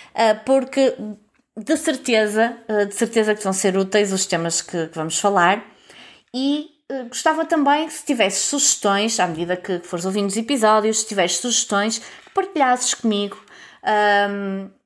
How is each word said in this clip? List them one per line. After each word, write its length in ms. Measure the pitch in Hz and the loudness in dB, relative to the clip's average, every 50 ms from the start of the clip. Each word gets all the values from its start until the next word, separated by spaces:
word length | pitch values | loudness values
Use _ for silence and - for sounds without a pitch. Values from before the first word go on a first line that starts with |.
| - - - | -20 -8 -2
ah, 200 | - 226 220 214 220 - | 2 2 2 2 2 2
porque 500 | 262 269 269 254 262 - 269 269 240 - - 208 214 208 - _ _ _ _ _ _ _ | 2 2 2 2 0 0 2 2 2 2 -2 -6 -12 -12 -14 _ _ _ _ _ _ _
de 200 | 226 220 - 320 | -10 -2 -2 0
certeza, 800 | 294 - 320 262 254 - 254 233 220 214 208 208 220 233 240 - - - - | 0 0 -2 -2 -2 -2 0 2 2 2 2 2 2 2 2 0 -6 -8 -2
ah, 160 | 214 208 208 | 0 0 0
de 100 | 202 - | 0 0
certeza 400 | - 233 226 - 226 214 214 208 | -2 -2 0 2 2 2 2 0
que 80 | 208 | 0
vão 100 | - 190 | -2 -2
ser 240 | 190 190 - 196 180 | 0 0 0 2 2
úteis 360 | 196 190 190 220 208 208 190 | 2 0 2 2 2 2 2
os 140 | 190 190 - | 0 -2 -2
temas 340 | - 180 165 165 170 165 - | -2 -2 -2 -2 -2 -4 -4
que, 280 | - - - 170 160 160 | -4 -4 -4 -4 -4 -4
que 60 | - | -6
vamos 240 | 160 156 165 - - | -6 -6 -4 -2 0
falar. 460 | - 202 202 185 175 180 202 226 - - - _ _ - - - - - - _ _ _ - | 0 2 4 4 4 4 2 0 -4 -10 -20 _ _ -20 -20 -20 -20 -20 -20 _ _ _ -6
E, 440 | 254 269 277 294 302 311 - _ _ _ - | -4 -2 0 -2 -2 -4 -10 _ _ _ -10
eh, 140 | 277 262 247 | -8 -8 -8
gostava 400 | 233 - - - 320 320 320 320 | -8 -8 -2 0 0 0 0 0
também 420 | 320 330 311 277 285 294 302 320 | 0 0 2 2 2 2 2 0
que 60 | 311 | -4
se 120 | - - - | -6 -6 -4
tivesse 420 | - 277 233 196 196 190 - - | -2 0 0 0 0 0 -2 -2
sugestões, 760 | - 285 277 - - - - - 202 196 202 214 226 220 - | -2 0 2 2 2 2 2 2 2 2 2 0 0 0 0
à 60 | 180 | 0
medida 300 | 170 160 160 175 170 180 | 0 -2 -2 -4 -2 -4
que 220 | 180 - - 180 175 | -4 -4 -4 -6 -6
fores 260 | - - 185 170 175 | -4 -6 -6 -4 -4
ouvindo 220 | 190 190 208 202 196 | -2 -2 0 -2 -2
os 80 | 190 | -2
episódios, 640 | 220 226 - 285 240 220 214 214 214 208 220 220 - | -4 -2 -2 0 2 4 4 4 4 4 2 0 -2
se 60 | - | -4
tiveres 300 | - 208 202 175 180 - | -2 0 0 0 0 0
sugestões, 640 | - - 247 220 - - - 208 202 208 226 226 - | -2 -2 -2 -2 -2 -2 0 0 0 0 -2 -4 -6
que 320 | - - - - - - - | -8 -12 -20 -20 -20 -6 -4
partilhasses 600 | - 370 - - 311 269 254 247 247 - - - | -4 -4 -2 0 2 2 2 2 2 0 -2 -2
comigo, 440 | - - 220 208 202 202 196 - - - - - - - - - _ | -2 0 0 0 0 -2 -6 -8 -12 -20 -20 -20 -20 -20 -20 -20 _
ahm, 880 | - - 214 208 208 208 202 202 202 202 202 202 196 196 196 196 196 190 - _ _ | -4 0 2 2 4 4 4 4 2 0 -2 -4 -4 -6 -6 -6 -8 -12 -16 _ _